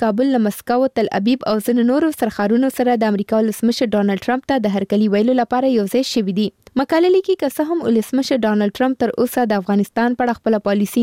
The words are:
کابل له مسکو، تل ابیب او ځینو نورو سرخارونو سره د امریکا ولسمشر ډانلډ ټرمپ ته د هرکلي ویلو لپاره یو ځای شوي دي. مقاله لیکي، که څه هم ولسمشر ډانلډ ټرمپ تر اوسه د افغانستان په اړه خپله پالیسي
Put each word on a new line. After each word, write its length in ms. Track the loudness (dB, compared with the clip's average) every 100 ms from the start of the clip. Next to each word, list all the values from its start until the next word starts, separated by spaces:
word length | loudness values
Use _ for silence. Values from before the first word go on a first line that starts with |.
کابل 320 | -2 0 2
له 80 | 2 0
مسکو، 340 | -2 -2 0 0 0
تل 160 | -2 0
ابیب 280 | 0 0 0
او 20 | -2 0
ځینو 160 | 2 2
نورو 200 | 2 0 0
سرخارونو 560 | -4 -2 0 2 0 0
سره 200 | 0 2
د 100 | 0
امریکا 240 | -2 0 0
ولسمشر 540 | 0 0 -2 0 0
ډانلډ 320 | 0 0 -2 -2
ټرمپ 240 | -4 -2
ته 140 | -2 0
د 80 |
هرکلي 340 | -2 -2 0 2
ویلو 240 | 2 2 2
لپاره 320 | 0 0 0 0
یو 100 | 0
ځای 160 | -2 -2
شوي 240 | -2 -2 -2
دي. 80 | -2 -6 -8 -4
مقاله 280 | 0 2 4
لیکي، 220 | 2 2 -2
که 80 | -2
څه 120 | -2 -2
هم 160 | -2 0
ولسمشر 520 | 0 0 -2 0 0
ډانلډ 340 | 0 0 0 0
ټرمپ 240 | -2 0
تر 100 | -2 0
اوسه 200 | -2 0 0
د 100 | -2
افغانستان 520 | 0 0 0 -2 -2 0
په 60 |
اړه 140 | -2 -2
خپله 220 | 0 0 0
پالیسي 360 | 0 0 2